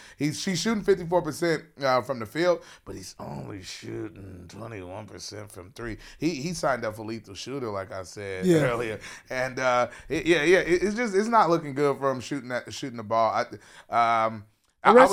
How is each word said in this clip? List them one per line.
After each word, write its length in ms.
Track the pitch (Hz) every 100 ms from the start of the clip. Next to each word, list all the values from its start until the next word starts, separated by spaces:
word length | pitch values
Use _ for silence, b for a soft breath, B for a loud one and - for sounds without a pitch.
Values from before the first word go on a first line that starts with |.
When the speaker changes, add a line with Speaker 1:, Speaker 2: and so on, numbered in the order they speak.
| B -
Speaker 1:
he's, 220 | 147 -
she's 180 | 190 170
shooting 240 | 226 208 190
fifty-four 360 | 190 170 180
percent, 420 | 151 131 170 151 - -
uh, 180 | 135 127
from 180 | 117 123
the 60 | 107
field, 380 | 151 175 170 B B -
but 100 | 98
he's 180 | 92 -
only 420 | 107 139 123 101
shooting 840 | 90 - 113 113 110 101 98 90 90
twenty-one 580 | 98 113 107 90 101 104
percent 440 | 90 - 104 101
from 220 | 92 90
three. 240 | - 117 101 B -
He, 120 | 156 143
he 180 | 165
signed 320 | 165 151 123 113
up 100 | 107
for 80 |
lethal 300 | 110 113 101 95
shooter, 340 | 117 135 117
like 200 | 98 95
I 120 | 95
said 420 | 92 104 98 92 180
Speaker 2:
Yeah. 140 | 156
Speaker 1:
earlier. 420 | 135 117 113 104 B B -
And, 300 | 127 127 127
uh, 300 | 127 123 120 B -
it, 180 | 151 151
yeah, 180 | 170
yeah, 160 | 156 185
it, 220 | 151 180
it's 140 | 190 214
just, 180 | 240
it's 140 | 190 220
not 220 | 226 165
looking 240 | 165 147
good 240 | 139 143 120
for 120 | 135
him 120 | 131
shooting 280 | 110 143 120
that, 220 | 123 -
shooting 260 | - 139 117
the 60 |
ball. 300 | 107 113 110
I, 920 | 104 - 101 - - - 117 117 117 113
um, 200 | 110 104 _ _ _
Speaker 2:
The 60 | 131
Speaker 1:
I, 20 |
I 20 |
Speaker 2:
rest, 160 | 240 190